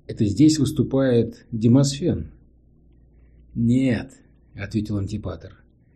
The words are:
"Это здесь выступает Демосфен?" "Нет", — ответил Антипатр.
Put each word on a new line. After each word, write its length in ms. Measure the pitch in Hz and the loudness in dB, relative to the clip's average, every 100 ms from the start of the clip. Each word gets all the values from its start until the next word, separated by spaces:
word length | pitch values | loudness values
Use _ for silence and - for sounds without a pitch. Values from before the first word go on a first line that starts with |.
| - | -10
"Это 200 | - 104 | -4 -2
здесь 320 | 92 156 156 | 4 4 4
выступает 880 | 131 - 117 135 135 117 110 - - | 0 0 -2 0 2 2 0 -6 -12
Демосфен?" 800 | 113 113 131 139 - 175 90 - - _ _ _ _ _ _ _ _ _ - - | 0 4 4 4 0 -2 -4 -6 -18 _ _ _ _ _ _ _ _ _ -20 -12
"Нет", — 580 | 120 117 131 131 104 - - _ _ _ | -2 0 2 2 -2 -6 -18 _ _ _
ответил 440 | 101 98 110 104 104 | -16 -6 -6 -4 -4
Антипатр. 640 | 95 104 87 85 82 - _ _ _ | -6 -6 -8 -12 -16 -20 _ _ _